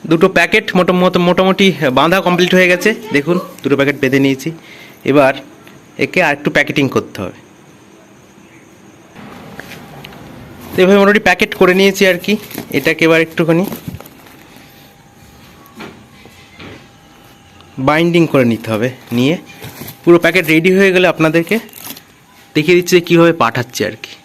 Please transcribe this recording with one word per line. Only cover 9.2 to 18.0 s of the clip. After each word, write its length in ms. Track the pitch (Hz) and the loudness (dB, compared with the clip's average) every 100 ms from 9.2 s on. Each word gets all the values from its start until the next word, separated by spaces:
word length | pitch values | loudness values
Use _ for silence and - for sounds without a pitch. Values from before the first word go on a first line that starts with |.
| - - - - - - - - - - - - - - - | -20 -20 -20 -20 -20 -20 -20 -20 -20 -20 -20 -20 -20 -20 -10
তো 60 | - | 0
এভাবে 160 | 185 202 | 2 4
মোটামুটি 220 | 196 208 | 4 2
প্যাকেট 360 | 190 180 214 | 0 0 -2
করে 180 | - 185 | 0 2
নিয়েছি 340 | 180 196 196 190 | 4 0 2 0
আর 120 | 180 | 0
কি। 140 | 185 214 - - - | -4 -6 -6 -16 -8
এটাকে 360 | 139 160 160 | -4 -4 0
এবার 160 | 160 165 | 2 2
একটুখানি 440 | 160 165 165 165 196 - - - - - - - - - - - - - - - - - - - - - - - - - - - - - - - - - - - - - - - - - | 0 -2 0 0 -2 -8 -14 -16 -20 -20 -20 -20 -20 -20 -20 -20 -20 -20 -20 -20 -20 -20 -20 -20 -20 -20 -20 -20 -20 -20 -20 -20 -20 -20 -20 -20 -20 -20 -20 -20 -20 -20 -20 -20 -18 -4
বাইন্ডিং 480 | 135 151 | 0 2